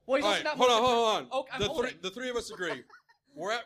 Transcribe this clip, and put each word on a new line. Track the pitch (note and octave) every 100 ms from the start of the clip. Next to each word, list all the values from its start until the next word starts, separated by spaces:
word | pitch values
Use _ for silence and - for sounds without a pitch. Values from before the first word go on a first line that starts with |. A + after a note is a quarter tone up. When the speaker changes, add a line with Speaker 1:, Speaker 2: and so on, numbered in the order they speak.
| -
Speaker 1:
Well, | C4+
he's |
Speaker 2:
All | C#4+
Speaker 1:
also | F#3+
Speaker 2:
right, |
Speaker 1:
not | D4+ C#4+
Speaker 2:
hold | B3+
Speaker 1:
most | A3+
Speaker 2:
on, |
hold | B3 A#3 A3+ G3
Speaker 1:
improved. | C3
Speaker 2:
on. | C4
Speaker 1:
Oh, | -
I'm | F#3+
Speaker 2:
The | G#3
three, |
Speaker 1:
holding. | D4 A#3+ D#3+
Speaker 2:
the | F#3
three | F#3+ B3+
of | A#3+
us | G#3
agree. | G#3 F3 C3 A#2+ - _
Speaker 1:
<laughs> | _ _
Speaker 2:
We're | C#3 F3
at, | A#3